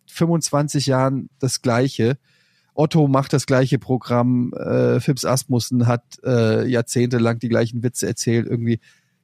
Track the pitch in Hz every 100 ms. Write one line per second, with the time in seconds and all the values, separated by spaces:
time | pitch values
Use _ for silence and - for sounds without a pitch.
0 | _ - 170 170 - 143 147 147 135 131
1 | 135 135 - - 131 - 127 117 135 -
2 | 113 135 _ _ _ _ _ - 156 165
3 | 143 135 135 143 - 131 131 135 - 127
4 | - 120 123 123 123 - 82 123 123 120
5 | 139 131 82 131 - 123 - 127 120 120
6 | _ - - 120 110 110 117 117 117 123
7 | 123 120 117 117 123 113 117 120 120 -
8 | - 117 - 117 - 117 117 113 _ _
9 | _ _